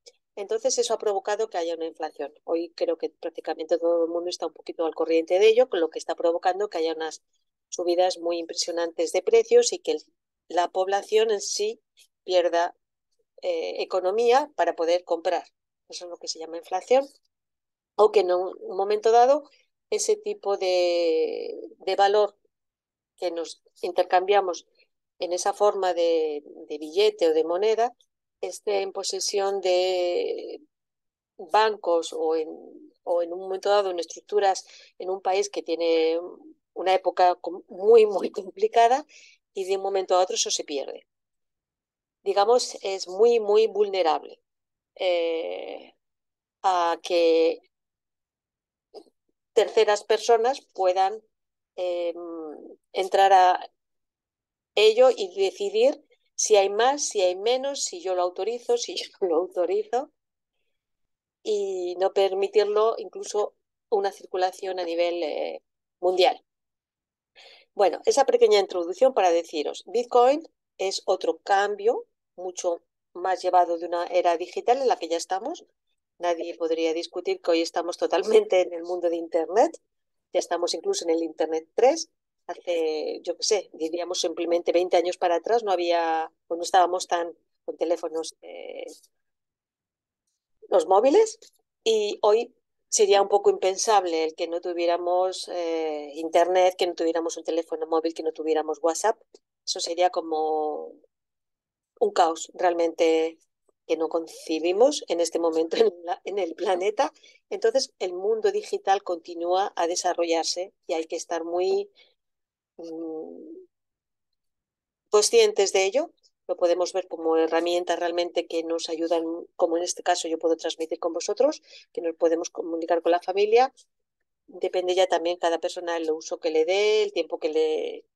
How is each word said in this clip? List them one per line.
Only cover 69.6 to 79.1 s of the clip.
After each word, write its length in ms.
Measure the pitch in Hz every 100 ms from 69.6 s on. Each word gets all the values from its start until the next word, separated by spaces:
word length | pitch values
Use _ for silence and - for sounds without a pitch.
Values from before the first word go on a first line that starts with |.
| 147 - -
Bitcoin 600 | 233 247 247 247 302 320 _ _ -
es 240 | - - -
otro 320 | 185 160 160
cambio, 680 | - 196 202 202 202 359 480 _ _ -
mucho 460 | - - 180 170 _ _ _
más 300 | 180 185 180
llevado 360 | 180 180 170 170
de 80 | 175
una 200 | 170 175
era 300 | 180 175 165
digital 440 | 180 226 226 254
en 80 | 254
la 80 | 180
que 120 | 160
ya 80 | 165
estamos. 480 | - 185 247 349 - _ _ _ _ -
Nadie 380 | 175 170 170 165
podría 380 | 165 165 165
discutir 460 | 160 170 180 175 190
que 100 | -
hoy 100 | 165
estamos 360 | 165 180 170 170
totalmente 640 | 160 170 214 220 208 185
en 120 | 175
el 120 | 170
mundo 260 | 175 180 170